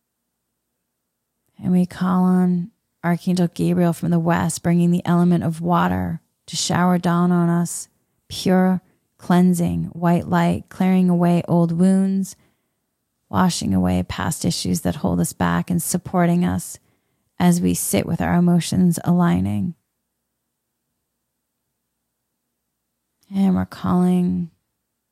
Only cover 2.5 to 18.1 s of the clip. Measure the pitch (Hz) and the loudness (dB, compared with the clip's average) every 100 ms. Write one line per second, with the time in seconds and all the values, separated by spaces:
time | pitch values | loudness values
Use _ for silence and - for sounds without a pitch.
2.5 | 180 185 _ _ _ 170 170 185 180 170 | 0 -4 _ _ _ -4 -2 -2 0 -2
3.5 | - 170 180 175 165 170 170 165 175 170 | -2 -2 2 0 0 -2 0 0 0 -2
4.5 | - 175 175 175 175 - 170 175 170 170 | -4 0 2 2 0 0 2 2 2 0
5.5 | 160 170 170 180 185 180 165 _ _ - | -4 -2 0 0 -2 -4 -8 _ _ -12
6.5 | 160 - 165 180 175 175 175 180 175 170 | -8 -2 0 2 2 0 0 2 2 2
7.5 | 170 170 - - _ _ _ - - - | 0 -2 -6 -14 _ _ _ -16 -6 0
8.5 | 185 185 185 - _ _ _ - 180 180 | 2 2 0 -6 _ _ _ 0 4 4
9.5 | 175 170 170 165 170 175 175 - 175 170 | 2 0 -2 -6 -4 0 0 0 0 0
10.5 | 170 - - 185 185 180 175 175 175 - | -2 -6 -4 0 2 2 2 2 0 2
11.5 | 175 170 165 190 190 190 190 185 - _ | 0 2 2 2 4 2 -2 -6 -10 _
12.5 | _ _ _ _ _ _ _ - 98 - | _ _ _ _ _ _ _ -6 0 0
13.5 | - - 92 90 - - - 190 - 180 | 0 -2 0 2 0 -2 -4 -4 -4 -4
14.5 | - 180 175 180 151 185 175 170 - 175 | -4 -4 -4 -4 -4 -2 -2 -2 -2 -2
15.5 | 175 - 175 - 180 - 185 175 175 180 | -2 -2 -4 -2 -6 -4 0 2 2 0
16.5 | 180 - - _ _ _ _ _ - 175 | -4 -6 -14 _ _ _ _ _ -2 0
17.5 | 175 180 175 - 196 - | 2 0 -2 -4 -4 -4